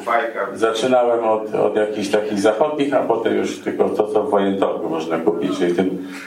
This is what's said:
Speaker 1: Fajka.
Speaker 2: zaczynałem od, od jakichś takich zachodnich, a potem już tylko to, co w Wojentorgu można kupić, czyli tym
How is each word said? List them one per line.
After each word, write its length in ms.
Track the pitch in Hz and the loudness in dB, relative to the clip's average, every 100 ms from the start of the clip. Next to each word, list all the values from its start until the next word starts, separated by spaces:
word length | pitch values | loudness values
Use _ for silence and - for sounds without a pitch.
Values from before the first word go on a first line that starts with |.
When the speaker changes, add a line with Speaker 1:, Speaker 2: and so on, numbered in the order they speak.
| - | -2
Speaker 1:
Fajka. 420 | 117 113 107 98 | -2 -2 -4 -6
Speaker 2:
zaczynałem 720 | 98 113 113 127 127 120 117 | 0 0 2 2 4 4 2
od, 320 | 110 110 107 101 | 2 0 0 0
od 200 | 107 110 | 2 2
jakichś 320 | 107 107 98 | 0 -2 0
takich 320 | 107 107 101 | 0 0 2
zachodnich, 540 | 107 - 151 147 139 | 2 2 2 0 0
a 60 | 127 | 0
potem 380 | - - 110 104 | 0 0 0 0
już 220 | - - | 0 -4
tylko 300 | - - 98 | -4 0 0
to, 180 | - 107 | 0 0
co 160 | 107 | 0
w 60 | 104 | 2
Wojentorgu 600 | 104 98 98 92 90 85 | 2 2 0 0 -2 -4
można 280 | 80 80 82 | -4 -4 -2
kupić, 400 | 82 85 92 - | 0 0 -2 0
czyli 180 | 87 87 | 0 2
tym 320 | 92 - - - | 0 0 -4 -12